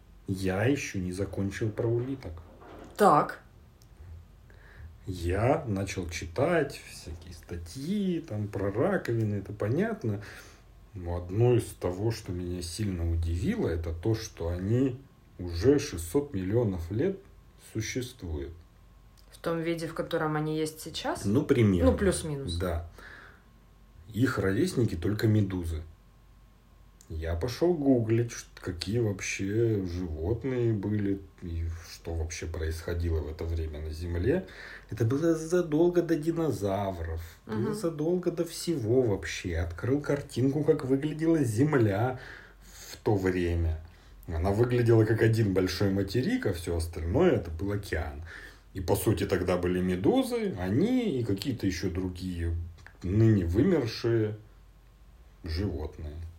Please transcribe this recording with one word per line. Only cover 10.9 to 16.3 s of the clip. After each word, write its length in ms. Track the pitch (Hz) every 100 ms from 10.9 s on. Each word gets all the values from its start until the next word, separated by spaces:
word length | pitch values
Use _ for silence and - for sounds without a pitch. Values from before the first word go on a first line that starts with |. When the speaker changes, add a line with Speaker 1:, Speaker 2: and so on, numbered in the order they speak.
Speaker 1:
Но 240 | 95 87 87
одно 360 | 87 101 123 117
из 100 | - -
того, 320 | 90 90 113
что 200 | 117 -
меня 300 | 90 90 87
сильно 460 | 85 - 104 90 85
удивило, 560 | 82 82 85 170 226 113
это 260 | 82 82
то, 220 | 85 113 110
что 320 | - - 85
они 480 | 90 98 123 135 120 - - - -
уже 380 | 87 85 110 143
шестьсот 560 | - 87 - 143 143